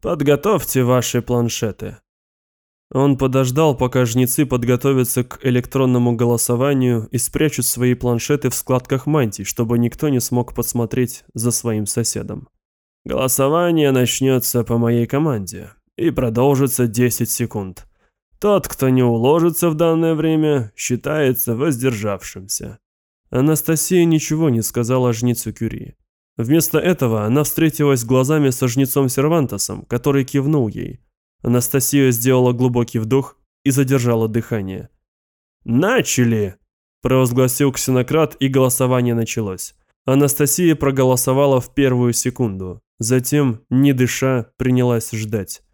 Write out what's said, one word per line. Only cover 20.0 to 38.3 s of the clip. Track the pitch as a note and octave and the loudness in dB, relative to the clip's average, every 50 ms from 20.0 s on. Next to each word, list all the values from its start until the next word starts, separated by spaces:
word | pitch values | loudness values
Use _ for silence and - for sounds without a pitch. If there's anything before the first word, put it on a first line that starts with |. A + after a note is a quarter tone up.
| E3 E3 E3 | 2 0 0
время, | D3+ D#3+ D#3+ D#3+ D#3 D#3 D3+ D3 C3+ A#2+ G#2 _ | 0 0 0 2 2 2 2 0 0 -2 -6 _
считается | - - - B2 A2+ - C#3+ D3+ D#3 D3 C3 C3 - - - A#2 | -12 -6 -4 -4 -4 -4 -4 -2 0 0 0 0 0 -2 -4 -2
воздержавшимся». | A2 C#3 E3+ C#3 A2+ B2+ C3 A#2+ G#2 G#2+ G#2 G2+ F#2 - - - G2 F#2 G2 - - - A2+ A2 - _ _ _ _ _ _ _ _ _ _ | -2 0 -2 -2 0 -2 -2 -2 -2 -4 -6 -6 -6 -10 -14 -16 -16 -12 -10 -10 -10 -10 -12 -16 -18 _ _ _ _ _ _ _ _ _ _
Анастасия | - B2 C3+ D3+ D#3 D3 - - E3 D3+ - - F#3 F3+ E3+ | -2 0 2 2 2 0 0 -2 -2 -2 0 2 2 4 4
ничего | E3 D#3+ D#3 - - D#3 D#3 E3 D3+ | 4 2 0 0 -2 -2 0 0 2
не | A#2+ A2+ | 0 0
сказала | G#2+ - - B2 A#2+ A2+ B2+ B2+ B2+ B2 A#2 | -2 -2 -4 -4 -2 0 0 2 2 0 0
жнецу | A2 A#2+ B2 A#2 - - A2+ G2+ | 0 0 0 0 -2 -4 -10 -8
Кюри. | - A2+ A2 G#2+ - - - - _ _ _ _ _ _ _ _ | -6 -8 -8 -8 -10 -14 -16 -20 _ _ _ _ _ _ _ _
Вместо | - A#2+ A#2 D3 E3 D3+ - - - | -6 0 2 2 2 2 2 0 0
этого | - F3 F3+ - C3+ A#2 A2+ G#2+ G#2 | 2 2 0 2 0 0 0 0 0
она | G#2+ A#2+ C#3+ D3+ | 2 2 2 0
встретилась | - - - D#3+ D#3+ D3 - D3 C#3+ C#3 B2+ A#2 | 0 0 0 0 0 0 0 2 2 2 0 0
глазами | A2+ C3 B2+ C3 C3 D#3 D#3 D3 C3+ | 0 2 2 2 2 2 2 2 0
со | B2+ - C3 | 0 0 -2
жнецом | B2 A2+ C3+ C3+ C3 - C#3+ C#3 B2+ | -2 2 0 0 0 2 0 0 0
Сервантесом, | B2+ - C3+ D3+ E3 E3+ C#3+ A#2 G#2 G2 - - G2+ G2 - | 0 0 0 2 2 0 0 -2 -4 -6 -6 -8 -8 -12 -8
который | _ A#2 B2 - C#3+ C#3 C#3 C3 | _ -6 -2 0 0 0 0 0
кивнул | C3 - C#3 C3+ C#3+ D#3 D3 B2 | 0 -2 -2 0 0 0 0 0
ей. | G#2+ - - - - - - _ _ _ _ _ _ _ _ - | -2 -4 -8 -10 -10 -12 -16 _ _ _ _ _ _ _ _ -2
Анастасия | A#2 A#2+ A#2+ B2 - - C#3 B2+ - - C#3+ C3+ C3 | 0 0 0 0 0 -2 -2 0 2 2 4 4 4
сделала | A#2+ A2+ A#2 C3 B2+ B2+ B2+ B2 | 2 2 2 2 4 4 4 2
глубокий | B2 A#2+ B2+ B2+ A#2+ A#2+ A#2+ - - A#2 | 2 2 0 0 2 0 -2 -2 -4 -6
вдох | A2 A2 C3 C3+ C3 - - _ _ _ _ _ _ | -2 0 0 0 0 -2 -14 _ _ _ _ _ _
и | C#3 | 0
задержала | C3 C#3 C#3 B2+ C#3 C3+ A#2+ A#2+ A#2 A2+ A2+ | 2 2 2 2 2 2 2 2 2 2 0
дыхание. | A2 G#2+ A#2 A2+ - A#2+ G#2+ G2 F#2+ F#2+ - - - _ _ _ _ _ _ _ _ _ _ _ _ _ _ _ | 0 -2 -4 -4 -2 -6 -6 -4 -6 -10 -10 -12 -16 _ _ _ _ _ _ _ _ _ _ _ _ _ _ _
«Начали!» | - A#2 B2 E3+ G3+ B3+ B3+ C3+ - - - B2 A#2 A#2 A2 G#2 F#2+ F#2 _ _ _ _ _ _ _ _ _ | -2 0 2 2 2 2 0 0 -2 0 0 2 2 2 0 -2 -4 -6 _ _ _ _ _ _ _ _ _
провозгласил | - B2 C3 C3 C3 A#2+ A#2+ B2+ C3 B2 B2 - C#3+ C#3 | -2 0 2 2 2 2 2 2 0 0 0 0 0 0
Ксенократ, | B2 - - - C3 B2+ B2 - D3 D#3+ D#3 D3+ | 0 -2 -4 0 0 0 0 0 0 0 0 0